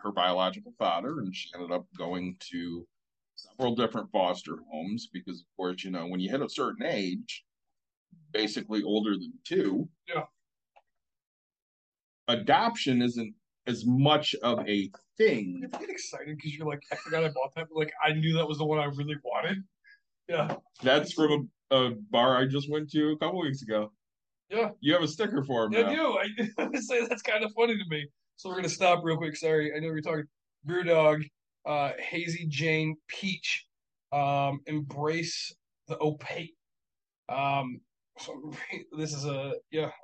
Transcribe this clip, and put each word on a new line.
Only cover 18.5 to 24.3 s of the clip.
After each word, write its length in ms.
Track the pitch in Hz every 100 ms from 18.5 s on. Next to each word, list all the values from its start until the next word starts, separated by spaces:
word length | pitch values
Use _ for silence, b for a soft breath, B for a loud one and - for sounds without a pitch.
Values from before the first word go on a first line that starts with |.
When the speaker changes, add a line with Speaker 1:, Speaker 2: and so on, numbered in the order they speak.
| 151
Speaker 2:
the 60 | 156
one 120 | 156
I 80 | 143
really 300 | 139 143 147
wanted. 360 | - 120 160 196 190 _ b b _ _ -
Yeah. 280 | 165 151 - - -
Speaker 1:
That's 300 | 127 147 -
from 380 | - 151 147 123 _ -
a, 60 | 135
a 140 | 127
bar 420 | 110 104 120 127 127
I 100 | 131
just 220 | 139 143
went 200 | 151 151
to 220 | 151 151
a 60 | 151
couple 220 | 160 180
weeks 220 | 151 -
ago. 300 | 110 107 107 - _ _ _